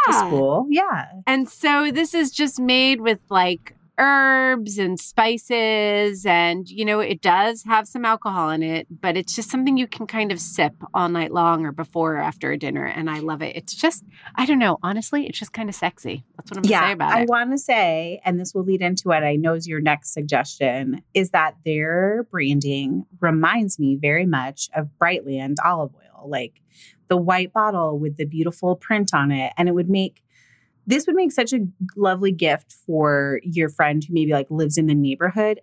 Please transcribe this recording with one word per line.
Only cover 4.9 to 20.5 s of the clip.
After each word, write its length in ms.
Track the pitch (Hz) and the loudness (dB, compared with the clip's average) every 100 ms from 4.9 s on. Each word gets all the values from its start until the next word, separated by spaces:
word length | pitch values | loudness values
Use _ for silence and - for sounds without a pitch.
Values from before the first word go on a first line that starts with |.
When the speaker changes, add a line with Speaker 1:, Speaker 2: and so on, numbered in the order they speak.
| 185 | -4
Speaker 2:
spices. 1300 | - - 226 233 - 240 220 214 208 208 208 190 196 | -2 2 2 0 -2 0 2 2 2 2 0 0 2
And, 420 | 170 170 180 180 | 2 2 0 -6
you 160 | 196 | -4
know, 160 | 214 214 | 0 0
it 200 | 202 165 | 0 0
does 420 | 190 180 214 226 | 2 4 2 -2
have 240 | 214 220 214 | 0 0 0
some 160 | 247 | -2
alcohol 460 | 233 220 214 185 156 | -2 -2 -2 -2 0
in 120 | 160 | 0
it, 240 | 160 160 - | -2 -4 -6
but 260 | 165 185 170 | -6 -2 -2
it's 180 | 180 | -4
just 160 | - 226 | -6 -4
something 260 | 262 262 262 | -2 0 0
you 100 | 247 | 0
can 200 | - 214 | -6 -8
kind 260 | 226 208 | -4 -4
of 80 | 175 | -4
sip 340 | - - 151 - - | -6 -2 -2 -2 -6
all 140 | - 175 | -2 0
night 240 | 170 160 | -2 -2
long 320 | 175 170 165 | 0 2 2
or 80 | 156 | -2
before 420 | 156 160 170 160 | -6 -8 -2 -2
or 40 | 151 | -2
after 340 | 156 - 139 | -4 -6 -6
a 60 | 143 | -4
dinner. 260 | 139 143 | -4 -6
And 240 | 139 - 160 | -6 -6 -6
I 100 | 156 | -6
love 220 | 156 151 | -6 -6
it. 140 | 156 - | -8 -10
It's 180 | - | -12
just, 300 | - 320 - - - - | -2 -2 -2 -8 -20 -10
I 120 | - 254 | -2 2
don't 120 | 277 | 4
know, 200 | 214 - | 4 2
honestly, 440 | 180 208 - 294 277 | -2 -4 -4 -4 -4
it's 120 | - | -8
just 140 | 214 | -12
kinda 200 | - 208 | -8 -8
sexy. 520 | - - - 110 135 - - | -4 -6 -6 -8 -10 -12 -20
That's 140 | - | -14
what 80 | 196 | -2
I'm 40 | |
gonna 80 | 202 | 2
Speaker 1:
Yeah, 140 | 196 185 | 4 2
Speaker 2:
say 40 | |
about 200 | 185 147 | 0 2
Speaker 1:
I 80 | 226 | 2
Speaker 2:
it. 60 | 233 | 2
Speaker 1:
wanna 300 | 240 240 277 | 2 0 -2
say, 600 | - 233 180 160 170 180 | 0 2 2 0 -4 -6
and 140 | 185 180 | -2 -2
this 160 | 185 | -2
will 100 | 196 | -4
lead 180 | 185 190 | 0 0
into 260 | 180 180 185 | 0 -2 2
what 160 | 160 | 2
I 120 | 151 147 | 2 2
know 180 | 165 | 0
is 120 | 165 165 | -2 -4
your 140 | 156 | -2
next 320 | 147 147 - | 0 0 -2
suggestion, 880 | 160 147 139 127 | -8 0 0 0